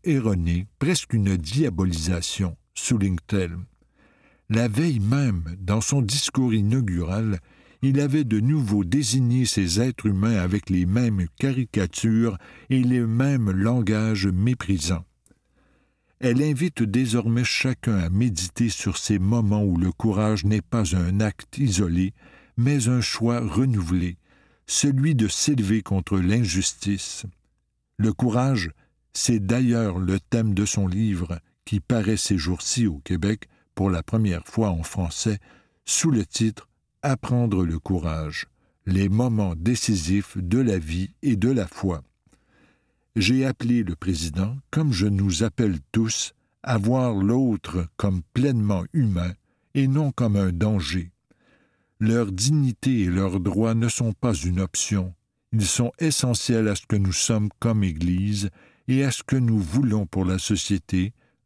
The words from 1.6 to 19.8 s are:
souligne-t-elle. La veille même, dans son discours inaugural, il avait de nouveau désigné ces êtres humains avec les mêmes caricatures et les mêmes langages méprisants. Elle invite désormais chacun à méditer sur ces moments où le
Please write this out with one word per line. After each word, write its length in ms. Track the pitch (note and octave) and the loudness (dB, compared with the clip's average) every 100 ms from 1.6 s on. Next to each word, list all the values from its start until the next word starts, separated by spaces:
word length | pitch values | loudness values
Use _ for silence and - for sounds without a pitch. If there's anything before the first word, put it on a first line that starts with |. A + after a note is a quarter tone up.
| D3 F2 F#2 E2 D#2+ F2 - - F#2+ D#2+ _ | 0 0 0 0 -2 -2 -4 -4 -4 -6 _
souligne-t-elle. 840 | - - A#2+ G2 F2+ - G2+ F2+ E2+ F2+ _ _ _ _ _ _ _ - | -8 -2 0 0 -2 -2 -2 -2 -6 -14 _ _ _ _ _ _ _ -2
La 180 | G#2+ A#2+ | 0 0
veille 320 | G#2 E3+ B2 | 0 0 2
même, 560 | G2+ C3+ C#3 F#2 D#2+ F#2 | 2 2 0 -2 -4 -8
dans 200 | F#2 G#2 | -2 -2
son 200 | - C#3 | 0 0
discours 520 | A2 C#3 - - B2 | 0 -2 -2 0 2
inaugural, 840 | A2 G2+ B2+ A2 F2 E2 G2 A2 F#2+ - _ - - | 2 2 0 0 -2 -2 -2 -2 -4 -6 _ -20 -4
il 180 | C3+ C3+ | 0 2
avait 240 | C#3+ D3 | 2 0
de 160 | C3+ A2 | 2 2
nouveau 420 | A2+ D3+ A2+ G#2 | 2 2 2 0
désigné 640 | F2+ C3+ B2 B2+ B2 B2 | 2 0 0 2 2 2
ces 340 | B2 - F#2 F2+ | 2 0 0 0
êtres 280 | B2+ A#2 A2 | 0 0 0
humains 320 | F#2+ G#2+ G#2+ | 2 2 2
avec 320 | F2+ G2+ - | 0 -2 0
les 160 | F2+ F2+ | 0 2
mêmes 400 | G#2+ A#2+ G2+ F2 - | 2 0 0 -2 -2
caricatures 1000 | C3+ C3 A#2+ - F2+ - A2+ A2 A#2 F#2+ - - - | -2 -2 -2 0 -2 -2 0 2 2 -2 -12 -14 -2
et 120 | C3 | 0
les 240 | B2 B2 A#2 | 2 2 0
mêmes 440 | A#2 C3+ C#3 G#2+ | 0 2 2 0
langages 760 | F#2+ G#2 A#2+ G2+ G#2+ A2 G#2+ G2 | 0 0 0 2 0 0 0 0
méprisants. 800 | F#2 A2 B2 - F#2+ D2+ F2 F2 _ _ _ _ _ _ _ _ _ _ - | 2 0 0 0 -2 0 -4 -6 _ _ _ _ _ _ _ _ _ _ -4
Elle 240 | C3 A#2+ | 0 2
invite 400 | D3+ C3+ F3 - | 2 0 -2 -2
désormais 640 | A2+ G#2+ B2+ A#2 A2 A#2 | 0 2 2 0 0 0
chacun 540 | A#2+ - C3 B2+ - G2+ | 0 0 -2 -2 0 0
à 100 | E2+ | 0
méditer 640 | F#2+ B2 F2 F2+ - A#2 | 2 0 0 -6 0 0
sur 260 | - - F2+ | 0 -4 -4
ces 220 | - G#2 | 0 0
moments 460 | F#2+ A#2 G#2+ G#2 | 2 2 2 2
où 120 | G2+ | 2
le 160 | F2 | 2